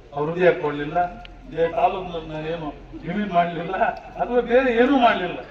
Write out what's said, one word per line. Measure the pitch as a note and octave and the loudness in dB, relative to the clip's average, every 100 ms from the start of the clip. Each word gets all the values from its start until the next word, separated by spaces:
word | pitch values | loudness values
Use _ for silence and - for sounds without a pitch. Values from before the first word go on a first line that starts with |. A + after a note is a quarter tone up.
| - | -12
ಅವ್ರ | C#3+ D3+ | -6 -4
ಹೃದಯ | F3 E3+ | 4 4
ಕೊಡ್ಲಿಲ್ಲ. | D3+ D3+ C#3+ D3 F3 F3 - | 4 -2 -4 -4 -2 -2 -6
ಇದೇ | - - D3+ D#3 E3+ | -18 -18 -10 -2 0
ತಾಲೂಕು | E3+ F3+ F#3+ F3 E3+ D#3+ | 2 0 0 -8 -10 -8
ನನ್ನ | D#3 D#3 | -8 -6
ಏನು | E3+ D3 - - - D#3+ | -6 -8 -12 -16 -12 -6
ಜಮೀನು | G#3 G3 | -4 0
ಮಾಡ್ಲಿಲ್ಲ | F3 E3+ E3 E3+ F#3 G#3+ | 2 0 -2 -6 -2 -2
ಅಥವಾ | - - - G3+ B3 | -2 -12 -6 0 0
ಬೇರೆ | - B3 C4 | 4 4 4
ಏನೂ | A3+ C4 C#4 | 4 4 6
ಮಾಡ್ಲಿಲ್ಲ, | A#3 F#3+ F3+ D3+ - | 4 4 -2 -6 -12